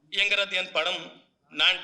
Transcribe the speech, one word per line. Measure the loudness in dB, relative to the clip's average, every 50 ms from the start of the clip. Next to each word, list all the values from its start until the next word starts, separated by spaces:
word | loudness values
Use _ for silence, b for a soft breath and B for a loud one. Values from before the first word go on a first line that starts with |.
| _ _
என்கிறது | 0 0 2 2 2 0 0 0 -2
என் | -4 -4 -2
படம் | -2 0 0 0 -2 -4 -8 -12 -16 -20 _ _ _ _ _ _
நான் | -2 2 2 2 2 2